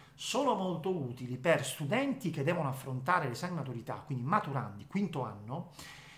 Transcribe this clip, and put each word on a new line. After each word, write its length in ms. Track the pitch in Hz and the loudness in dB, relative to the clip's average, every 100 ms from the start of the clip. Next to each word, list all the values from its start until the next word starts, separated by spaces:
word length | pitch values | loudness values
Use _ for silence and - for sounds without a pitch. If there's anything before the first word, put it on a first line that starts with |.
| - - | -20 -10
sono 400 | - 233 277 214 | -2 2 4 4
molto 400 | 185 170 190 180 | 2 0 0 0
utili 420 | 127 120 127 127 | -2 -4 -6 0
per 260 | 170 156 | 4 6
studenti 680 | 131 - 156 220 277 254 175 | 4 -2 0 2 2 0 -2
che 120 | 151 | 0
devono 260 | 139 175 143 | 2 2 2
affrontare 580 | 131 - 127 131 180 139 | -2 -4 -4 2 2 2
l'esame 260 | 117 185 | -2 -2
di 60 | 175 | -2
maturità, 340 | 131 117 113 113 | -4 -6 -6 -6
quindi 280 | - 131 | -4 -2
maturandi, 640 | 123 202 - 139 104 101 - | 2 2 2 -2 -4 -8 -4
quinto 360 | 196 202 - | 0 0 0
anno, 480 | 120 101 104 147 175 - - - - | -4 -6 -8 -8 -8 -12 -16 -16 -18